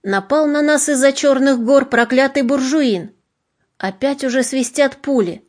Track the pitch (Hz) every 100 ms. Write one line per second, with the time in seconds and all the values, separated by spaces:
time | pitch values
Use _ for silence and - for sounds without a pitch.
0 | - 392 392 294 302 294 294 294 294 277
1 | 277 277 285 269 269 254 226 277 262 233
2 | 233 254 269 277 240 277 262 311 269 190
3 | 202 _ _ _ _ _ _ _ 190 190
4 | 269 277 262 254 254 269 247 - 277 -
5 | - 262 180 170